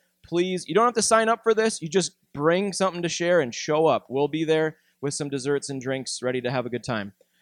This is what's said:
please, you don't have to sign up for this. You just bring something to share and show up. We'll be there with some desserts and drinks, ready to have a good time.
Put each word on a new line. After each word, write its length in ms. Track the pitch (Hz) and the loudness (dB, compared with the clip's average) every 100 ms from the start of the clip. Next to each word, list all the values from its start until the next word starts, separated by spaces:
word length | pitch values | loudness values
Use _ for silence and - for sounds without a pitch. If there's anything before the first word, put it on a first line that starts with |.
| _ _ - | _ _ -4
please, 420 | 170 185 180 - | -2 0 -2 0
you 60 | |
don't 100 | 180 | 2
have 100 | 240 | 2
to 80 | 226 | 2
sign 260 | - 226 226 | 2 4 4
up 140 | 226 | 0
for 120 | 226 | 2
this. 260 | 214 220 - | 2 2 -2
You 80 | 165 | -2
just 280 | 180 160 _ _ | 0 0 _ _
bring 380 | 143 156 175 202 | -2 2 2 0
something 300 | 180 190 175 | 0 -2 0
to 60 | 170 | -4
share 320 | - 175 175 | -2 2 2
and 140 | 127 | 2
show 320 | - - 151 160 | -4 -2 2 4
up. 200 | 117 - | 2 0
We'll 180 | 131 143 | -2 0
be 160 | 156 | 0
there 320 | 156 156 156 151 _ - | 0 2 0 -4 _ -8
with 80 | 143 | -6
some 160 | - 143 | -6 -6
desserts 400 | 135 131 139 - | -4 -2 -2 -2
and 140 | 135 | -8
drinks, 400 | 127 135 120 - | -4 -6 -6 -4
ready 180 | 123 127 | -2 -2
to 100 | 123 | -2
have 140 | 131 | -2
a 60 | 120 | -4
good 120 | 120 | -6
time. 300 | - 110 101 - _ _ | -4 -6 -6 -12 _ _